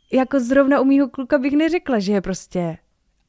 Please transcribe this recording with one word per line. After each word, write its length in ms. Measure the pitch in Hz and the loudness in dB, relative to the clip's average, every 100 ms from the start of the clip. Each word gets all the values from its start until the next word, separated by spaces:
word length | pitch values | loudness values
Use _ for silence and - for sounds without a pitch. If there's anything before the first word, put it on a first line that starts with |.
| _ | _
Jako 280 | 254 247 277 | -2 0 -2
zrovna 400 | 240 269 269 277 | 2 2 4 2
u 40 | 269 | 4
mýho 240 | 277 277 | 2 0
kluka 280 | - 254 294 | -4 -2 -2
bych 160 | 269 | 0
neřekla, 460 | 294 320 339 311 233 | 0 0 -2 -2 -2
že 140 | 190 | 0
je 80 | 202 | -2
prostě 560 | 180 185 - 180 170 160 _ _ _ _ | -2 -8 -8 -6 -6 -8 _ _ _ _